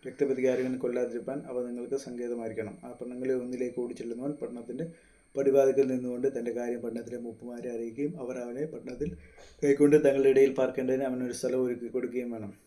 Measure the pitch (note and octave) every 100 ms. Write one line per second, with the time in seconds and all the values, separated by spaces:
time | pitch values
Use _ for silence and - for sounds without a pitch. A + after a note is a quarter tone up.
0 | C3 - C#3 B2+ B2+ B2+ B2+ B2+ B2+ B2
1 | A#2+ A#2 A#2+ C#3+ - B2 B2 A#2+ B2 C3+
2 | C3 A#2+ A#2+ A#2+ A2+ A2 G#2+ F#3+ B2 B2
3 | B2 B2 C3 B2+ B2 B2 B2 B2 A#2+ A#2+
4 | A#2 A#2+ C3+ D3 A#2+ A#2+ A#2 C3 E3 -
5 | _ _ _ C3 C#3 C3+ C3+ C3 C3 B2+
6 | B2 B2 C3+ B2+ A#2+ A#2 A#2+ A#2+ A#2 A#2
7 | A2+ A#2+ A#2 A2 A#2+ A#2+ B2+ A#2 A#2 A#2
8 | C#3+ E3 B2+ B2+ A#2+ A#2+ D#3 - B2+ B2
9 | D3+ - - - - - C#3+ C#3+ D3 D3
10 | C#3+ C#3 C3+ C3+ C3+ C3 C3 B2+ B2+ C3
11 | C3+ B2+ B2+ A#2+ B2+ B2+ B2+ A#2 A#2 B2
12 | A#2+ B2 A#2+ A#2 G2+ G2